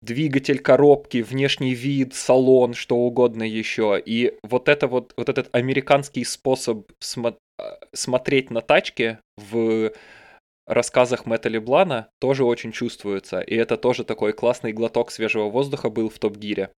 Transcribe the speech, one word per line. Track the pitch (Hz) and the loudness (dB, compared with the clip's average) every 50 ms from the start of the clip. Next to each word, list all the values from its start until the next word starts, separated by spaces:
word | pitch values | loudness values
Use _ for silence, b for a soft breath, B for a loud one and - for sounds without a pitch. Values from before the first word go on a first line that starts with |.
Двигатель, | - - 117 127 160 151 131 139 135 - 143 131 | -8 -6 -4 -2 -2 0 0 0 0 0 -2 -2
коробки, | - - 135 127 143 147 143 143 - - - 123 | 4 4 6 8 8 8 6 6 4 -4 -4 -4
внешний | 113 107 127 135 139 139 - - 135 127 127 | -4 -2 -2 -2 0 0 0 -2 -2 -4 -2
вид, | 117 120 139 143 139 135 127 - | -2 -4 -2 0 0 -2 -2 -4
салон, | - - - 127 131 131 127 131 127 123 120 120 | -10 2 4 4 6 6 6 6 6 6 2 0
что | - - _ 123 120 | -6 -4 _ 0 0
угодно | 120 123 120 127 123 120 110 113 110 | 0 0 2 4 2 2 2 -2 -6
ещё. | 110 110 110 110 - - - 110 104 101 | -4 -4 -4 -4 -4 -2 0 2 2 2
И | 92 - - 113 113 123 120 - - - | 0 0 -2 -2 0 0 0 -2 -4 -8
вот | 104 123 123 - - | -2 -2 0 2 2
это | 147 147 147 131 | 2 2 2 0
вот, | 120 127 120 _ - | 0 -2 -4 _ -10
вот | - 120 - | -6 -4 -2
этот | 127 - 123 - - | -2 -2 -4 0 -2
американский | 123 123 131 135 139 131 - 147 143 143 - _ 123 120 | 0 0 2 -2 -2 2 4 4 4 4 -2 _ -8 -6
способ | - - - _ 135 131 127 - - 117 107 98 _ - _ | -6 -8 -6 _ -2 -2 0 0 -4 -4 -4 -6 _ -20 _
смо-, | - - - 131 117 117 - _ _ _ _ - | -14 -10 -8 -4 -4 -4 -4 _ _ _ _ -14
а, | - - - - - _ - | -14 -14 -14 -16 -20 _ -10
смотреть | - - - 127 127 - - 143 135 131 135 | -10 -6 -2 -2 -2 0 2 0 0 0 0
на | 117 113 | -6 -6
тачки | - - 147 175 - - _ - 120 113 113 107 _ _ _ - | -6 -2 -4 -4 -4 -4 _ -4 -4 -4 -4 -8 _ _ _ -20
в | 104 101 107 117 113 113 113 110 110 110 107 B B B B B B B B B B _ _ _ _ - | -16 -6 -2 -2 0 0 0 0 -2 -4 -6 B B B B B B B B B B _ _ _ _ -4
рассказах | 110 117 120 - _ 131 127 120 127 117 - | -2 -2 -2 0 _ 2 2 2 0 -4 -2
Мэтта | 113 113 113 - - | -4 -4 -2 -2 -2
Леблана | 110 113 107 120 127 156 196 185 139 117 110 _ _ _ | -4 -4 -2 0 2 2 2 2 0 -6 -6 _ _ _
тоже | - 127 139 135 139 | -2 -2 0 2 2
очень | 120 120 113 - 113 110 | 0 0 -2 -4 -12 -8
чувствуется. | - 123 120 - - - 101 98 98 - - - 92 | -6 -6 -6 -6 -8 -6 -6 -6 -6 -6 -6 -6 -6
И | - - - | -4 -2 0
это | 113 113 - 117 110 | 0 0 0 -2 0
тоже | - 123 127 - 117 | 2 0 0 0 -2
такой | - 117 - - 107 107 | -6 -4 -2 -2 -2 -2
классный | - - 117 123 - - 120 107 | 0 0 0 0 0 -4 -8 -4
глоток | 110 117 117 - 120 120 - | -2 -4 -2 0 -2 -2 -2
свежего | - - 110 110 - 113 104 107 | -4 -4 -4 -2 -2 -2 -2 -2
воздуха | 101 123 143 139 139 139 - 120 | 0 -2 -2 -2 -4 -4 -4 -4
был | 107 113 113 110 | -2 -2 -4 -4
в | - - | -4 -4
Топ | - 107 101 | -4 -4 -4
Гире. | 101 104 104 104 95 95 95 _ | -4 -8 -6 -4 -4 -4 -6 _